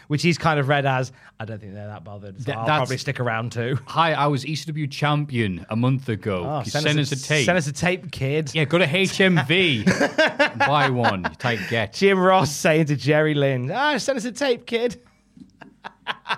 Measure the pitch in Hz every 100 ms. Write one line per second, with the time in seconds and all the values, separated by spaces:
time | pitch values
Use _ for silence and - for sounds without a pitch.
0 | - 147 175 156 165 147 135 143 135 131
1 | 131 - - - 110 110 101 101 104 104
2 | 82 104 101 95 127 120 113 151 127 127
3 | - 127 120 113 117 120 120 127 - 151
4 | 165 139 147 139 131 151 170 151 143 -
5 | 147 147 147 120 107 87 - 110 127 131
6 | 135 104 107 92 87 151 107 147 151 151
7 | 139 139 - 151 135 180 143 139 175 185
8 | 180 - 135 151 147 160 147 175 165 180
9 | 190 - 190 175 - 175 175 117 185 -
10 | 285 - 311 - 294 117 269 143 139 123
11 | 120 98 90 - 123 113 - 117 107 -
12 | 196 190 185 190 165 - 180 160 151 139
13 | 117 156 156 147 139 131 127 220 294 262
14 | - 254 240 202 277 240 - 226 240 -
15 | _ _ _ - - _ - _ - _
16 | - 220 -